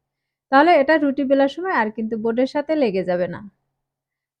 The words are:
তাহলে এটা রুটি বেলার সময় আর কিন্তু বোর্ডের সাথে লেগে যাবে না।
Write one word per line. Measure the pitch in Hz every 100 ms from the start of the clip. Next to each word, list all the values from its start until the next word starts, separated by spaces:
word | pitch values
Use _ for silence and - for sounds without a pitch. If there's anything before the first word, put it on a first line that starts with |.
| _ _ _ _ _
তাহলে | 269 320 320
এটা | 269 311
রুটি | 294 277 262
বেলার | 269 277
সময় | 302 370 311
আর | 214
কিন্তু | 220 220 226
বোর্ডের | 226 226 262
সাথে | 294 294 311
লেগে | 247 185
যাবে | 180 180 175
না। | 170 202 - _ _ _ _ _ _ _ _